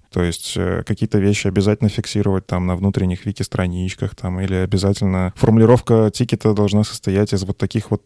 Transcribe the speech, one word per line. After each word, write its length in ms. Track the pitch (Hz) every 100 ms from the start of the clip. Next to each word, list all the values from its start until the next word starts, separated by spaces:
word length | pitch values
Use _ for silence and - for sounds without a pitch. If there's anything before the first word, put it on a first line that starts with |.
| _
То 140 | -
есть, 300 | 87 80 - 92
э, 280 | 92 87 -
какие-то 320 | 104 110 107
вещи 280 | 101 101 101
обязательно 420 | 95 98 104 107
фиксировать 580 | - - 104 98 95 -
там 180 | 92 90
на 100 | 90
внутренних 480 | 98 95 92 90 104
вики-страничках 920 | - - - 90 90 92 - 101 -
там, 240 | 92 92
или 160 | 95 92
обязательно 800 | 92 101 98 101 98 92 92 -
формулировка 720 | 110 113 113 120 - 113 107
тикета 400 | - 120 113 110
должна 320 | 104 104 104 107
состоять 480 | - - 98 104
из 100 | 98
вот 140 | 95 -
таких 340 | 101 110 -
вот 100 | 104